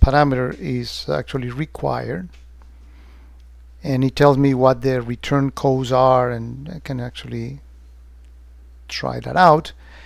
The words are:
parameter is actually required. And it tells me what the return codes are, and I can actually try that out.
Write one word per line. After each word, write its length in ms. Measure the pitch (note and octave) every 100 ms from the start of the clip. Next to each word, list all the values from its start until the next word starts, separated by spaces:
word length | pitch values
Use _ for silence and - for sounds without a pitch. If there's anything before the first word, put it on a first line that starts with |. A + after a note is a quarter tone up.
parameter 580 | - C#3+ C#3+ B2+ B2+ -
is 500 | E3 B2 A#2 - -
actually 420 | - - C3+ B2
required. 760 | B2 D#3 - C#3 B2 A#2 E3 F3+ - - - - - - - - - - - - - - -
And 180 | D3 B2+
it 140 | C3 -
tells 200 | C#3+ C3+
me 180 | C#3
what 280 | B2+ C3 B2+
the 180 | C3 B2+
return 520 | A#2 A#2+ - C#3+ C#3
codes 400 | - C#3 C3 B2
are, 400 | B2+ C3 B2+ B2
and 360 | A#2+ A#2 B2+ D3
I 120 | E3+
can 180 | - C3
actually 640 | A#2+ - A#2+ A#2+ A#2 C#3 - - - - - - - - - - - - -
try 320 | - C3 B2
that 160 | A#2+ -
out. 360 | F3+ D#3 - - - -